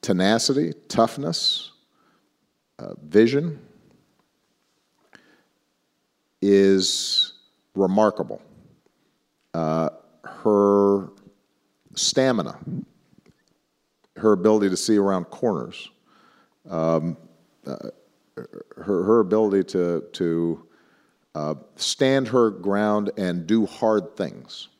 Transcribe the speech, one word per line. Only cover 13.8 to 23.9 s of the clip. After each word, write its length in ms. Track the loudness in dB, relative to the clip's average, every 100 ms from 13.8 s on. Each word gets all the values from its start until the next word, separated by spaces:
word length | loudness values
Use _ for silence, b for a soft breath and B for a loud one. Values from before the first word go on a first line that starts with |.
| _ _ _ -2
her 160 | 2
ability 360 | 4 4 4 2
to 80 | -2
see 200 | 0 2
around 280 | 2 0 -4
corners, 640 | -6 -4 -4 -8 -14 -20 _ b b b b b b -10
um, 480 | -4 0 0 -2 -8 -16 _ _ _ -14
uh, 100 | -12 -14 -18 _ _ _ -20 -18 -18 -20 -16
her, 280 | -4 -2
her 160 | 4 4
ability 440 | 4 2 2 2
to, 400 | 0 -2 -2 -2 -6
to, 540 | -6 -2 0 -2 -4 -12 b b b b b b
uh, 200 | -8 -8 -8 -12 _
stand 520 | -8 -2 0 0 0
her 220 | 2 2
ground 600 | 0 -4 0 0 0 -2 -4
and 300 | -4 -4 0
do 200 | 0 0
hard 500 | -2 0